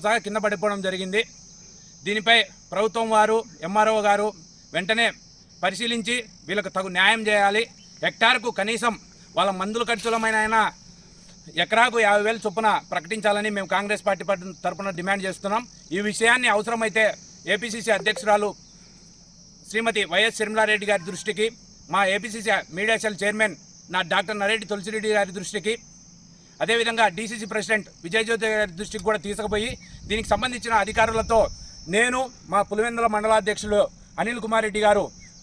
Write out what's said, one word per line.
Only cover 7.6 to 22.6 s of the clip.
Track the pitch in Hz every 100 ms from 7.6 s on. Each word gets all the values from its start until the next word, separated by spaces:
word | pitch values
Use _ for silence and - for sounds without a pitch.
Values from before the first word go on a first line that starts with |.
| 233 - - -
హెక్టార్కు | 170 - 226 254 233 190
కనీసం | 202 226 233 202 - - - 165
వాళ్ళ | 196 185
మందుల | 196 226 233
ఖర్చులమైన | 220 233 226 220 220
అయినా | 214 226 190 - - - - - - - - 160
ఎకరాకు | 175 220 247 226 208
యాభై | 208 208
వేలు | 226
చొప్పున | 208 185 220 165 -
ప్రకటించాలని | 185 160 220 208 208 214 202
మేము | 185
కాంగ్రెస్ | 185 202 208 214
పార్టీ | 190 190
పట్టు-, | 196 185 -
తరపున | 180 185 196 170
డిమాండ్ | 180 196 185
చేస్తున్నాం. | 175 196 214 240 - - 180
ఈ | 208
విషయాన్ని | - 220 254 247
అవసరమైతే | 208 220 233 220 220 214 - - - 160
ఏపీసీసీ | 202 233 226 214 196
అధ్యక్షురాలు | 214 208 208 208 208 - - - - - - - - - - - -
శ్రీమతి | 214 226 220 180
వైఎస్ | 185 226 214
షర్మిలారెడ్డి | 208 220 214 214 202
గారి | 202 170
దృష్టికి, | 180 214 185 226 233 - - -
మా | 180 196
ఏపీసీసీ | 202 220 226 208 196